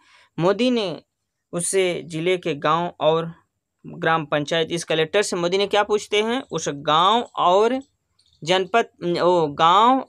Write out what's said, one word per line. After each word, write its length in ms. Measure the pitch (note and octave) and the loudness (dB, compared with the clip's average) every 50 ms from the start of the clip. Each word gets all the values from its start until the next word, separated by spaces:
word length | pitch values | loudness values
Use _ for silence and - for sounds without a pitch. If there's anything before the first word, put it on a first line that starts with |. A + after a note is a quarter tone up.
| _ _ _ _ _ _ _ D3+ | _ _ _ _ _ _ _ 0
मोदी 320 | D#3+ F#3 G3+ G3 B3 B3+ | 0 0 2 2 2 0
ने 300 | B3 A#3 G#3 F3 D3 - - _ _ _ _ _ _ _ _ _ | 0 0 -2 -4 -8 -10 -14 _ _ _ _ _ _ _ _ _
उससे 500 | - F3 E3+ - F#3+ F#3+ F#3 F3+ E3+ C#3+ C3 | -8 -6 -6 -2 0 0 0 0 -2 -4 -8
जिले 320 | E3 D#3+ D#3+ D#3+ F3+ F#3 F3 | -8 -8 -4 -2 -2 -2 -2
के 180 | - E3+ D3 | -2 -4 -4
गांव 380 | C#3+ D#3 D3+ D#3 E3+ F3 F3 - - | -2 -2 0 0 0 -2 -4 -6 -2
और 440 | D3 D#3 D#3+ E3 E3 E3 E3 - _ _ _ _ _ _ _ _ - | 0 2 2 2 0 -4 -10 -16 _ _ _ _ _ _ _ _ -20
ग्राम 400 | D#3 D3+ E3 E3+ D#3+ E3 E3 D3+ | -18 -12 -6 -2 -2 -2 -2 -2
पंचायत, 420 | D3 D#3+ D3 D3 - E3+ E3 D#3+ - | -2 -4 -4 -2 -2 -2 -2 -2 -2
इस 120 | E3+ E3 - | -4 -6 -4
कलेक्टर 380 | - D#3+ D#3 D#3+ D#3 - G3+ | -2 -2 -2 -2 0 0 0
से 140 | G#3 - G#3 | 0 0 -2
मोदी 220 | F3+ E3+ F3 F#3 G3 | -2 -2 0 0 0
ने 100 | G3+ G3 | 0 0
क्या 160 | - G3+ G#3 | 0 0 0
पूछते 380 | G#3 G#3 G#3+ - - G#3+ G#3 | 0 -2 -2 -2 -2 -2 -2
हैं, 220 | G#3+ A3+ A#3+ C4+ - - | 0 -2 -4 -6 -6 -8
उस 180 | - D#3+ - E3 | -8 -8 -6 -8
गांव 520 | C#3+ C#3+ C#3+ D3 D3+ D#3+ F3+ G3 A3 A#3+ - - - | -8 -6 -2 0 2 4 4 4 2 2 0 -4 -4
और 460 | - D3+ F3 F3+ G3+ A3 A#3 B3+ C4+ - _ _ _ _ _ _ _ _ _ _ _ D#3 | 0 2 2 4 4 4 2 0 -4 -8 _ _ _ _ _ _ _ _ _ _ _ -4
जनपद, 760 | D3+ F3+ F#3 F#3+ F#3 - A#3 A3+ - _ - E3 F3 F3 C#3+ | 0 0 0 0 0 0 0 0 -2 _ -8 -4 -4 -2 0
ओ, 300 | D#3+ F3 F3+ F3 D#3+ D3 | 2 2 2 2 0 0
गांव 600 | C#3+ D3 D#3+ E3 F3+ G3+ A3 B3 C4 C4+ - | 0 2 4 4 6 6 6 4 4 2 -2